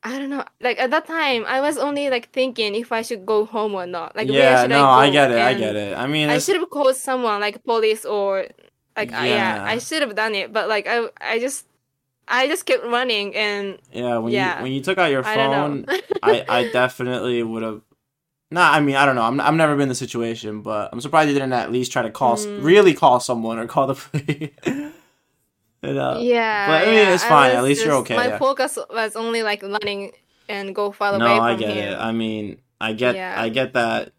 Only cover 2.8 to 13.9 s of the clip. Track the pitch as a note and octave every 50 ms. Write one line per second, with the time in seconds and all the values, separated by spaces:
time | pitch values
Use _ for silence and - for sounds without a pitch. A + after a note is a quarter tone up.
2.8 | A#3 - A#3+ A3+ A3+ - A#3+ G3+ F#3 G3+ A3 G#3 G#3+ A3 A3 A3 G#3+ G#3+ G3+ F#3+
3.8 | F3+ F3+ F3+ E3+ E3 - - - A3 C3 C3+ C#3 C#3 C3 C3 B2+ B2 B2 C3+ C#3+
4.8 | C#3+ C3+ C3 B2+ C#3 C#3+ C#3 D3 C#3 C3 A#2+ A#2 A#2 B2 C3 A#2 A2+ G#2+ G#2 G#2+
5.8 | G#2 G2+ F#2 - B2 C#3 D3 D#3 D3+ D3 D3 - D3+ - G4 F4 E4+ E4+ - C#4+
6.8 | C#4+ C4 C4 C4 - C4+ C4 B3+ B3 A3+ G#3 G3+ G#3 G#3 G#3 - _ - A#3 A3+
7.8 | A3 A3 G#3+ A3 - - G#3 G#3 G3 G3 G3 F#3+ F#3 - - _ _ _ _ _
8.8 | _ _ _ - - - - A#2+ D4 - - G#3 G3 F#3 - G#2 - - A3 A#3+
9.8 | A#3+ - D#4+ D#4 D4 A#3+ G#3 G#3 G#3+ A3 G#3+ G3 F3+ A2+ G3+ A3+ F#3 G#3+ A3 G#3
10.8 | G3+ - A3+ A#3 A#3 - _ - - - A3+ A3+ A#3+ C#4 C#4 - - _ _ _
11.8 | _ _ _ _ _ _ _ _ _ - A3+ B3 C4 C#4+ D#4+ - - - C4 B3
12.8 | - A#3+ A#3+ A#3+ B3+ B3+ A3+ G#3 G3+ G3+ - G#3 G#3+ G#3 G3+ G3+ G3 G3 F#3 -
13.8 | _ _